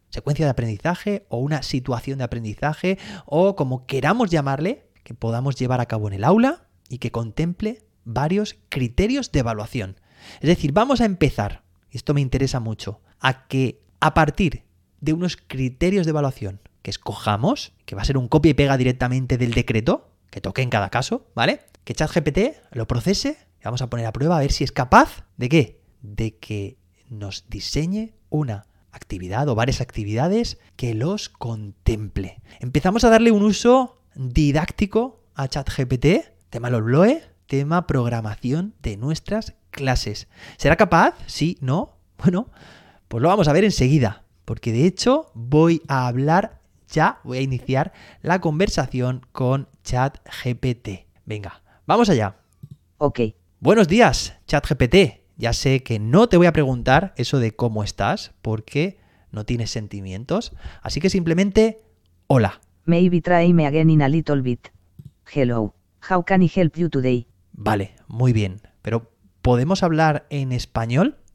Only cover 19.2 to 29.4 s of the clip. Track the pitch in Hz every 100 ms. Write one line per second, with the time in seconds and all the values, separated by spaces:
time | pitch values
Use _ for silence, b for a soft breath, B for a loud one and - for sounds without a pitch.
19.2 | 127 127 123 123 117 110 123 277 _ _
20.2 | _ - - 113 127 113 95 120 - 233
21.2 | _ - 131 - _ _ - 117 156 180
22.2 | 151 147 220 - _ 123 110 120 160 196
23.2 | 277 302 _ _ - 120 123 120 113 117
24.2 | 151 170 135 - 135 - 123 220 311 -
25.2 | - - 123 131 120 - _ _ 107 104
26.2 | 113 - - 107 98 - _ _ - 110
27.2 | 101 95 - 123 - 139 165 208 220 _
28.2 | - 151 143 101 - _ _ - - 92
29.2 | 90 104